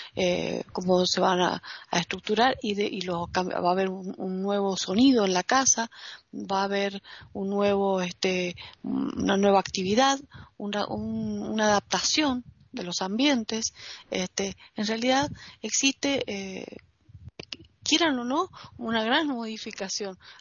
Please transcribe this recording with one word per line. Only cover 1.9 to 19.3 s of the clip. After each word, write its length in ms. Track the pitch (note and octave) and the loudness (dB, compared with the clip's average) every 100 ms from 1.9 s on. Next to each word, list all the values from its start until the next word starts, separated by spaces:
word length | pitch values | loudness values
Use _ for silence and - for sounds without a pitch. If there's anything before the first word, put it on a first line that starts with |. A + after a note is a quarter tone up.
a 80 | F3 | -2
estructurar 580 | E3+ F#3 - G#3+ B3 C4 | -2 -4 -2 2 2 2
y, 120 | G#3+ | -2
de, 100 | G3+ G#3 | -2 -2
y 140 | G3 | -4
los 260 | F#3 E3+ F3 | -4 -4 -2
cam-, 220 | F#3+ F#3 | -2 0
va 160 | - F3+ | 0 2
a 40 | |
haber 160 | F#3 F#3+ | 2 0
un, 260 | F#3+ F#3 - | -4 -8 -8
un 260 | F#3+ F#3 | -6 -4
nuevo 340 | G3 G3+ G3 F#3 | -2 0 0 -2
sonido 480 | - G3 C4+ B3 | 0 6 6 6
en 80 | G3 | 4
la 80 | F3+ | 2
casa, 480 | - C4 B3+ - A#3 - - - _ | 2 4 4 2 -2 -10 -18 -18 _
va 280 | - G3 F#3+ | -10 -4 -2
a 40 | |
haber 380 | G3 G3 G3+ G3 - - - | 0 0 -2 -4 -12 -20 -14
un 180 | G3+ G3 | -6 -2
nuevo, 500 | G3+ G3+ G3 G3 F#3+ | 2 2 4 2 0
este, 540 | F3+ - F#3+ F3+ F3+ - - - | -2 -2 -2 0 -2 -6 -16 -10
una 540 | - G3+ - - - G3 | -4 -2 -2 -2 2 4
nueva 220 | G3+ G3 | 6 6
actividad, 600 | - - F#3 G#3+ C4+ C#4 - - - - | 4 -2 2 4 4 2 -6 -20 -20 -10
una, 300 | G#3 G#3 - | -6 -4 -4
un, 560 | G#3+ A3 A3 G#3+ G#3 | -6 -6 -4 -4 -4
una 220 | G#3 G#3+ | -4 2
adaptación 800 | G#3+ G3+ - F#3 - - D4+ B3+ - - _ | 4 4 2 -2 0 2 2 0 -6 -18 _
de 140 | - | -10
los 180 | F3+ E3+ | -6 -4
ambientes. 720 | F#3+ G#3+ C#4+ C4 A3 A3 A3+ - - - - | -2 2 4 4 0 -4 -6 -8 -18 -18 -6
Este, 460 | F#3+ F3+ - G3 - - - | -4 -4 -4 -4 -6 -10 -6
en 100 | G#3 | -4
realidad 440 | A3+ B3 C4 D4 - - - | 0 2 2 0 -6 -18 -12
existe, 600 | A3 - C#4 - C#4 C#4 - | -4 0 0 0 0 0 -2
eh, 400 | G3 G3 F#3+ - - - _ _ - - - - - - _ | -6 -8 -10 -12 -16 -20 _ _ -20 -20 -18 -14 -14 -14 _
quieran 360 | - D4+ E4 B3+ | 0 2 2 0
o 40 | |
no, 260 | A#3+ D4 F#4 - - - | -2 -2 -2 -8 -18 -10
una 240 | A#3 A3+ | -4 -2
gran 240 | A3 C#4+ | 2 2
modificación. 880 | D4+ | 0